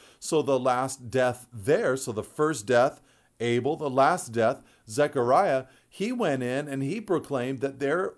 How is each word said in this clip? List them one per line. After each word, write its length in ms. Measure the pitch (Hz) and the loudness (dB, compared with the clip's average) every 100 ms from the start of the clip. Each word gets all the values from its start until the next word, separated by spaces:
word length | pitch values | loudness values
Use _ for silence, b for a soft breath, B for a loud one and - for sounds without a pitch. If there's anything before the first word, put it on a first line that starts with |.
| B B | B B
So 200 | - 160 | -2 0
the 200 | 139 131 | 2 2
last 500 | 127 123 131 - 123 | 2 0 -2 -8 -4
death 380 | 131 127 117 - | 0 0 -2 -10
there, 440 | 117 98 160 156 131 | -4 0 2 2 -2
so 160 | 127 | -4
the 100 | 107 | -6
first 420 | - - 151 135 | -6 -2 -2 0
death, 380 | 107 120 139 - b b b - | 2 4 4 0 b b b -6
Abel, 360 | 117 120 131 156 | -2 0 0 -2
the 140 | 143 | -2
last 420 | 131 143 180 120 | 2 2 2 -2
death, 300 | 113 113 135 b b - | 0 2 0 b b -6
Zechariah, 760 | 113 147 139 120 151 196 131 120 b b | 0 0 2 4 4 4 0 -4 b b
he 240 | - 214 | -6 -4
went 300 | 247 185 131 | -2 0 0
in 260 | 123 131 147 | -2 -4 -4
and 140 | 135 | -4
he 180 | 135 220 | -4 -6
proclaimed 600 | 220 160 - 135 127 135 | -2 -2 -2 -4 -4 -4
that 180 | 135 135 | -6 -2
their 360 | 139 175 196 | -2 0 -2